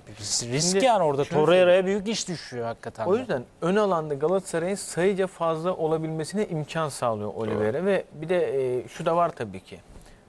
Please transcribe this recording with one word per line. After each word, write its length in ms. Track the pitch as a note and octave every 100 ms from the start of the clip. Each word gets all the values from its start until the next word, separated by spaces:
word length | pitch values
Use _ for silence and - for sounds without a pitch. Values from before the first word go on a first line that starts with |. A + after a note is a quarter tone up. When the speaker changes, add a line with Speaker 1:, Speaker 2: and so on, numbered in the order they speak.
| - G#2
Speaker 1:
ris-, 320 | G#2 - A#2+
risk 180 | C3+ E3+
Speaker 2:
Şimdi 120 | F#3+
Speaker 1:
yani 180 | B3+ G#3+
orada 200 | D#3+ C#3
Speaker 2:
şunu 140 | C#3 D#3
Speaker 1:
Torreira'ya 400 | D3+ F3+ F3+ F#3
Speaker 2:
söyleyeyim. 80 | F#3 G#3
Speaker 1:
büyük 140 | G3 G#3+
iş 100 | -
düşüyor 380 | D#3+ - B2 A#2
hakikaten 400 | A#2 A#2 - A2
Speaker 2:
O 80 |
Speaker 1:
de. 40 | A3
Speaker 2:
yüzden 240 | B3+ C#3 A#2+ -
ön 160 | E3 G3+
alanda 380 | G3+ E3+ D#3
Galatasaray'ın 600 | C#3 D#3 F#3+ - E3 F3
sayıca 520 | G3 - - F#3 F#3+ F#3
fazla 500 | - E3 D#3+ E3+ -
olabilmesine 720 | D#3 D#3+ D#3+ D#3+ D3+ G3+ G#3+
imkan 420 | D#3+ D3 E3 D#3
sağlıyor 460 | - A#2+ A2 G#2
Oliveira. 440 | - G#2+ G#2+ G#2+ C3+
Speaker 3:
Doğru. 80 | G3
Speaker 2:
Ve 180 | F#3+ -
bir 140 | C#3+ D#3+
de, 480 | F3+ D3+ C3+ B2+ B2
e, 100 | A2
şu 180 | - E3
da 100 | E3+
var 140 | E3+ -
tabii 240 | A2 F#2
ki. 200 | - F2 - - - -